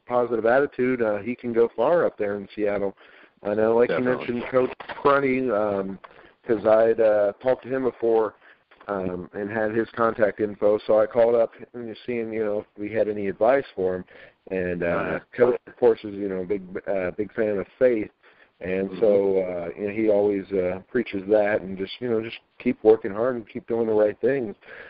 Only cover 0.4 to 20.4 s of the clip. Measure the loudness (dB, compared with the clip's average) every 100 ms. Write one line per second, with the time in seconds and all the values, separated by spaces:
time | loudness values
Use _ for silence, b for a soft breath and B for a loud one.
0.4 | 2 2 0 0 -2 0 -2 -2 -4 -8
1.4 | -4 0 0 0 0 2 0 -2 -6 -6
2.4 | -8 -4 -2 -2 -4 -8 B B B B
3.4 | -4 0 2 4 2 0 -2 -2 -4 -6
4.4 | -2 0 0 -2 -14 -2 2 2 2 0
5.4 | 0 0 0 -2 -4 -8 -16 B B B
6.4 | -2 0 4 6 6 4 4 4 2 0
7.4 | -2 -2 -2 -4 -4 -2 2 2 2 -4
8.4 | b b b _ -8 -6 -4 -6 -8 -8
9.4 | -6 -2 -2 -2 -4 0 0 2 0 0
10.4 | -4 0 0 2 2 2 2 2 4 4
11.4 | 0 -4 -18 -14 -12 -12 -8 -6 -4 -4
12.4 | -2 -4 -6 -10 -6 -2 -2 -2 -4 0
13.4 | 2 2 0 -4 -2 -2 -8 B B B
14.4 | -8 -4 -4 -2 -2 -2 -4 -6 -6 2
15.4 | 2 2 -6 2 2 2 -2 -6 -6 -4
16.4 | -4 -6 -6 -10 -6 -4 -4 -4 -6 -2
17.4 | -2 -2 -4 0 2 2 -2 _ b b
18.4 | b -12 -4 -2 -2 2 4 4 4 0
19.4 | -2 -4 -8 -8 -6 -2 2 2 2 0